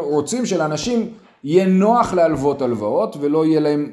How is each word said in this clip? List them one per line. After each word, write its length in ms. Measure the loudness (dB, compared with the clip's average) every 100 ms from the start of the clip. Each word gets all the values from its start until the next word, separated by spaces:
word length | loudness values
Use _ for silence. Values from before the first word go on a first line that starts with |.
רוצים 440 | -2 -2 -2 -4 -2
שלאנשים 640 | -2 -2 -4 -2 -4 -4 -10 _ _
יהיה 220 | 0 2 4
נוח 480 | 4 4 2 2
להלוות 480 | 2 2 2 0 0
הלוואות 540 | -2 -2 -2 -2 -2 -4
ולא 260 | -2 0 2
יהיה 140 | 2
להם 300 | 2 -2 -4